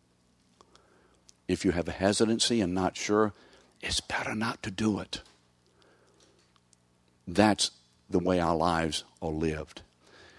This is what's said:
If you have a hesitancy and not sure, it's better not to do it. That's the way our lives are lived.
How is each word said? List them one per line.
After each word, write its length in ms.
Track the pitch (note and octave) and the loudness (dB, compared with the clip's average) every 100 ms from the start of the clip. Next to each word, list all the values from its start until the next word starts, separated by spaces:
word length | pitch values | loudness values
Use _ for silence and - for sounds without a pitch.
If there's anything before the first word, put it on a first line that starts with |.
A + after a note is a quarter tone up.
| _ _ _ _ _ _ - _ _ _ _ _ - _ - | _ _ _ _ _ _ -20 _ _ _ _ _ -20 _ -4
If 180 | F2+ | 0
you 80 | G2 | 0
have 140 | E2+ E2+ | 0 -2
a 60 | |
hesitancy 680 | - F#2+ G#2 A2 A2+ - A#2+ | 0 0 2 2 2 0 0
and 140 | F#2 | 0
not 220 | F#2 F#2 - | 0 -2 -2
sure, 360 | - G#2 G#2+ - - - _ _ | 0 2 2 -2 -16 -20 _ _
it's 200 | - - | -6 -6
better 340 | - - - | -4 -6 -6
not 280 | A2 A#2 - | -6 -6 -6
to 60 | A2+ | -10
do 280 | F#2+ A2 F#2+ | -4 -2 -2
it. 220 | F2+ - - _ _ _ _ _ _ _ _ _ _ _ _ _ _ _ _ _ _ _ - | -6 -14 -16 _ _ _ _ _ _ _ _ _ _ _ _ _ _ _ _ _ _ _ -2
That's 420 | E2+ G#2 F#2+ - - _ _ - | 4 4 4 -2 -6 _ _ -2
the 100 | F#2 | 0
way 220 | F2 F#2 | 2 2
our 160 | E2 E2 | 2 2
lives 480 | E2+ E2 E2 D2+ - _ | 2 2 0 -4 -8 _
are 100 | E2 | -6
lived. 520 | D#2 E2 D2+ D2 - - _ _ - - | -2 -2 -4 -8 -16 -20 _ _ -20 -20